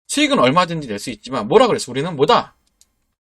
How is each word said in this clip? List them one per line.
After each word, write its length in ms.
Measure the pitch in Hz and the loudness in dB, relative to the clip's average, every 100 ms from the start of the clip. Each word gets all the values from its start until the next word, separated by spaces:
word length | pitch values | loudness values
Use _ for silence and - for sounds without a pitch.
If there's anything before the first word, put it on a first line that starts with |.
| - | -8
수익은 320 | - 294 262 | -2 0 2
얼마든지 480 | 127 165 175 165 135 | 2 2 0 -2 -8
낼 120 | 101 | -10
수 100 | - | -10
있지만 400 | 110 - 131 107 | -14 -10 -8 2
뭐라 180 | 196 247 | 4 4
그랬어? 240 | 131 - | 2 -4
우리는 240 | 123 165 147 | -6 -6 0
뭐다? 400 | 151 208 - _ _ _ _ _ _ _ | 2 2 0 _ _ _ _ _ _ _